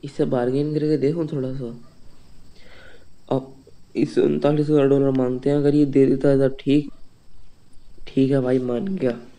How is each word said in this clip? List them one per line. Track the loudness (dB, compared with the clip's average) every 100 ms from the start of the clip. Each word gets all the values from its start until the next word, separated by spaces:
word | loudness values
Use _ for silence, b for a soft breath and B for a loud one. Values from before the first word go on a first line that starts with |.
इससे | -14 -2 0
bargain | 0 0 0 0
करके | 0 0 2
देखूं | 2 0 -4
थोड़ा | -4 -4
सा। | -6 -8 -12 -18 -18 -18 -16 -18 -18 -18 -18 b b b b b -18 -4
अब | -4 -4 -18 -20 -20 -10 -4
इस | -2 2
उनतालीस | 2 2 2 2 2
हज़ार | 4 4
डॉलर | 4 4 2
मांगते | 0 0 0
हैं, | 2
अगर | 2
ये | 4 4
दे | 4 4
देता | 4 4
है | 4
तब | 2 0
ठीक, | 0 0 0 -10 -16 -18 -16 -14 -14 -16 -18 -16 -16 -14 -6
ठीक | 0 2
है | 2
भाई, | 2 0
मान | 0 -4 -4 -2
गया। | -2 -4 -10